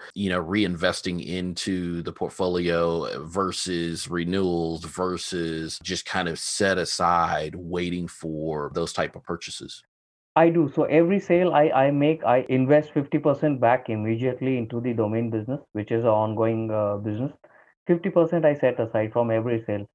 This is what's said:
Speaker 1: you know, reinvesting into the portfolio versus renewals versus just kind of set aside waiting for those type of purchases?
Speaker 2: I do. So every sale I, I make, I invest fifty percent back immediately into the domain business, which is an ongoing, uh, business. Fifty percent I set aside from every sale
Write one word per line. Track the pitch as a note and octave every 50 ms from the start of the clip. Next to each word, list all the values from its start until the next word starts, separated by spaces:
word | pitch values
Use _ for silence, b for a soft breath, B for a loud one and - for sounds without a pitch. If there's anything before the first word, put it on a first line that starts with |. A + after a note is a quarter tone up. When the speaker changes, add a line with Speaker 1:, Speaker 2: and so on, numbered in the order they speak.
| B B B
Speaker 1:
you | F#2 G2+ F#2+
know, | F2+ F2+
reinvesting | E2 D#2+ F#2+ G#2+ G#2 F2+ F2+ D#2+ F2+ F2+ F2 - - F#2 F2 F2 -
into | C#2 F2 F#2 F2+ F2+ F2 - - G2+ F#2 F2+ F2+ F2 E2+ E2+ E2
the | F2 E2
portfolio | - F#2+ D#2+ - - F#2+ F2+ F2+ F2 F2 F2 E2+ E2+ E2+ E2+ E2 E2 D2 - - C2 D2+
versus | E2 E2+ G2 F#2+ F#2 F2 - - F#2 F2+ E2+ E2+ E2+ E2 D#2 - -
renewals | F2 F2 E2+ E2+ F#2 G2 F#2+ F2+ F2 E2+ E2 E2 E2 E2 E2+
versus | D#2+ - - F#2 F#2 F2+ E2+ - - F#2+ F2 E2+ E2 D#2+ D#2+ D#2+ D#2 - - -
just | F2 F#2 E2 -
kind | - - F#2+ F2+ E2+
of | E2 -
set | - - - - G2+ G2 F#2+
aside | F2+ E2+ - - - F2+ E2+ F2 E2+ E2 D#2+ D#2+ D2+ D#2 D#2 F#2+
waiting | F2+ F2 E2 F2 F2 F2+ F2+ F2+ F2+ F2
for | E2+ - - - E2 D#2+ D2+ D#2 D#2+ D#2 D2+ D2 D2 D2+
those | F2 E2+ D#2 -
type | - E2 D2+ -
of | - -
purchases? | - F2 E2 - - - - - - - - _ _ _ _ _ _ _ _ _ _ -
Speaker 2:
I | D#3 E3
do. | E3+ E3 E3+ D#3 C3+ -
So | D#3+ C#3+
every | - C#3+ D#3+ E3+ E3+ G3+ G3
sale | - - F3 F3 F#3 F3 D3+
I, | D3 D3+ D#3
I | - C3+ C3+ C#3+
make, | C#3+ C#3+ C#3+ D3+ D#3+ D#3+ -
I | A2+ A#2+ C3 -
invest | - B2+ B2+ C3 C3 D3 D3+ D3+ D3 -
fifty | D3+ C#3 - -
percent | D3+ D3 D3+ C#3 C#3 D#3 D3+ C#3+ B2
back | A#2 A2+ B2 B2+ - -
immediately | A2 G#2+ G#2+ A2 A2+ A#2 B2+ C3 B2 - B2+ C3 C3
into | B2 A#2 A2 A#2 A#2+
the | A#2 B2+ A#2
domain | A2 G#2+ G#2 A2 A2+ A#2 A#2
business, | A2+ G#2+ G#2+ A#2 C3+ E3 - _ -
which | G#2 G#2+ -
is | A#2+ A2+ A#2
an | A#2
ongoing, | G#2+ G#2+ A2 A2 G#2+ G#2 A2 A2+ A2+ A2+ A2+ G#2+
uh, | G#2+ G#2+ G#2 G2+ G#2
business. | G2+ G#2+ A2 G#2 G#2+ B2+ - - _ _ b b b b b b b _
Fifty | - F3 E3+ - G3
percent | - F3 E3 E3 F3 E3+ D#3+
I | D3+ D3
set | D3 - B2+ A#2+ -
aside | A#2 A2+ - A2 G#2+ A2
from | A2 A#2+ A#2 A#2
every | A2+ A2+ A2 B2 A#2+ A2+ A2+
sale | - G#2 G2+ G2+ -